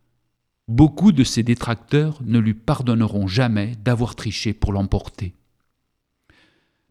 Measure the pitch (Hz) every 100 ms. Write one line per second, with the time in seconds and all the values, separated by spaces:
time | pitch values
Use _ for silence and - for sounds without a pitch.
0 | _ _ _ _ _ _ - 117 151 151
1 | 196 151 120 - 117 117 - 113 - 143
2 | 156 151 117 117 110 107 - - 123 113
3 | 107 101 95 98 127 107 104 117 104 120
4 | 120 - 110 - 110 104 - 101 95 101
5 | - - 90 - _ _ _ _ _ _
6 | _ _ _ _ _ _ _ _ _